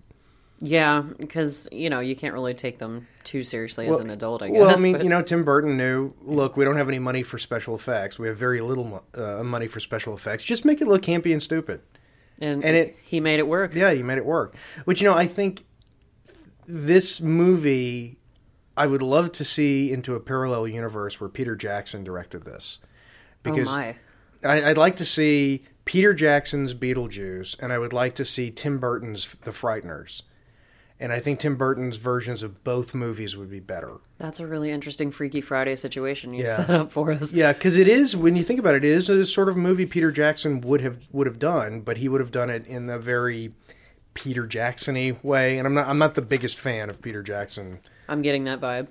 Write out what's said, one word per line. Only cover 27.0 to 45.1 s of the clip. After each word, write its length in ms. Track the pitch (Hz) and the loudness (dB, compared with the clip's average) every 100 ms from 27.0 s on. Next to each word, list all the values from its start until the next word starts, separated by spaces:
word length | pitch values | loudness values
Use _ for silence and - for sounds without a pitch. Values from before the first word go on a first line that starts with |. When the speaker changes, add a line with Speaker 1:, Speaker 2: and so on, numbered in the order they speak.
| 117 98 95 92 92 - | -4 -8 -8 -8 -10 -10
Speaker 2:
and 140 | 127 | -4
I 60 | 120 | -4
would 120 | 117 | -2
like 240 | 123 127 123 | -2 -2 -2
to 80 | |
see 260 | 131 - 120 | -4 -4 -6
Tim 280 | 113 147 139 | -6 -4 -2
Burton's 560 | 123 120 113 104 - - | -2 -4 -6 -8 -8 -10
The 80 | - | -12
Frighteners. 720 | - 120 110 90 76 - - - _ _ _ _ _ _ - | -4 -4 -4 -6 -14 -14 -20 -20 _ _ _ _ _ _ -10
And 120 | 123 | -6
I 80 | 120 | -4
think 200 | 143 131 | -2 -2
Tim 180 | 151 131 | -2 0
Burton's 400 | 135 127 127 110 | 0 0 -4 -4
versions 460 | 123 123 120 113 | -2 -2 -4 -8
of 200 | 107 95 | -10 -8
both 320 | 123 123 123 131 | -4 -4 -4 -6
movies 400 | 117 110 104 101 | -6 -6 -10 -10
would 140 | 98 | -12
be 100 | 98 | -14
better. 360 | 95 90 62 - _ - | -12 -12 -12 -16 _ -14
Speaker 1:
That's 200 | 160 151 | -12 -10
a 80 | 165 | -8
really 220 | 156 151 | -6 -4
interesting 400 | 147 147 143 143 | -4 -6 -6 -6
Freaky 300 | - 143 143 | -4 -6 -6
Friday 340 | 139 135 135 131 | -4 -2 -2 -4
situation 580 | 135 131 135 139 123 | -6 -6 -6 -6 -8
you've 140 | 123 120 | -4 -2
Speaker 2:
Yeah. 80 | 110 | 0
Speaker 1:
set 140 | 175 | 2
up 220 | 170 156 | 2 2
for 180 | 147 151 | -2 0
us. 220 | 151 151 | -2 0
Speaker 2:
Yeah, 180 | 170 151 | 4 4
'cause 240 | 147 185 175 | 4 4 8
it 140 | 185 | 8
is, 260 | 254 269 196 | 8 6 4
when 220 | 165 175 | 4 4
you 60 | |
think 160 | 165 254 | 2 2
about 160 | 190 139 | 4 6
it, 100 | 147 | 6
it 40 | |
is 180 | 165 180 | 4 4
a 160 | 196 185 | 4 4
sort 240 | - 196 | 2 2
of 80 | 180 | 4
movie 280 | 180 185 180 | 2 2 2
Peter 260 | 175 160 | 2 2
Jackson 500 | 143 151 151 156 131 | 4 2 2 0 -2
would 180 | 123 143 | 2 2
have, 200 | 131 123 - | 2 -6 -6
would 160 | 139 135 | -2 -2
have 120 | 117 | 0
done, 420 | 147 165 107 113 | 0 0 -2 -6
but 160 | 110 113 | -6 -4
he 100 | 131 | 0
would 140 | 135 | 0
have 100 | 123 | 0
done 180 | 123 123 | -2 -2
it 160 | 117 117 | -4 -8
in 220 | 123 120 | -10 -8
a 80 | 120 | -8
very 520 | 117 123 123 117 113 - - - _ _ _ | -2 0 0 -4 -8 -14 -20 -20 _ _ _
Peter 320 | - 135 123 113 | -10 -6 -6 -4
Jackson-y 720 | 113 120 127 - 131 127 | -4 -4 -4 -4 -2 -2